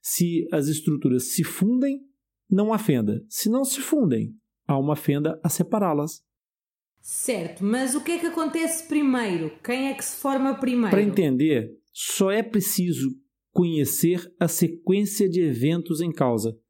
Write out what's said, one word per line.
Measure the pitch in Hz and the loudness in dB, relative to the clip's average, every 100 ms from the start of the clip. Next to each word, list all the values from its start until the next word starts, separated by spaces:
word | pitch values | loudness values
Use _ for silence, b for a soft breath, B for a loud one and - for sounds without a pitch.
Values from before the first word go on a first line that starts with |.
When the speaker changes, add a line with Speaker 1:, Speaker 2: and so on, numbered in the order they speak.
Speaker 1:
Se | - - 175 165 - | -6 0 0 0 0
as | 160 143 | -2 0
estruturas | 151 - 147 135 123 123 | -2 -2 2 4 2 0
se | - | -2
fundem, | 160 - 196 254 277 277 - _ _ _ _ | -2 0 2 2 0 -2 -10 _ _ _ _
não | 185 214 | 2 2
há | 220 | 0
fenda. | 220 127 104 110 - | 2 2 0 -2 -6
Se | - 208 | -4 0
não | 247 | 0
se | 262 - | 0 -4
fundem, | - 302 196 113 113 - _ _ | 0 2 2 2 -2 -8 _ _
há | - 139 | -2 0
uma | 143 | 0
fenda | 151 - 143 151 156 | 0 0 0 -2 -2
a | 160 | -4
separá-las. | - 170 220 190 147 151 - _ _ _ _ _ _ _ _ | -2 0 0 2 0 -2 -8 _ _ _ _ _ _ _ _
Speaker 2:
Certo, | - - - 214 165 - | -10 -6 -4 -4 -6 -4
mas | 196 247 262 | -2 0 0
o | 285 | -2
que | 320 | -2
é | 339 | -2
que | 339 | -2
acontece | 330 320 330 320 330 - | -2 -2 -2 -2 -4 -2
primeiro? | 302 277 254 220 170 160 - | 0 2 0 0 -2 -4 -8
Quem | - 254 269 | -6 -2 -2
é | |
que | 269 | -4
se | - | -8
forma | - 277 269 269 | -6 -2 0 0
primeiro? | 269 269 240 214 | 0 0 2 4
Speaker 1:
Para | 190 | 4
entender, | 208 202 156 127 156 135 110 - _ | 4 2 2 2 2 2 0 -12 _
só | - - - 190 | -12 -8 0 2
é | 208 | 2
preciso | 220 220 180 - 180 135 135 127 _ _ _ | 0 -2 0 0 0 0 -2 -6 _ _ _
conhecer | - 175 156 139 - 170 175 - _ | 0 2 2 0 2 2 0 -4 _
a | 170 | -2
sequência | - 175 - - 196 202 202 196 | 2 0 0 0 2 2 0 0
de | 175 | 2
eventos | 160 117 139 175 170 156 | 0 2 0 0 -2 -4
em | 170 | -4
causa. | - 131 117 113 110 | 0 2 2 -2 -6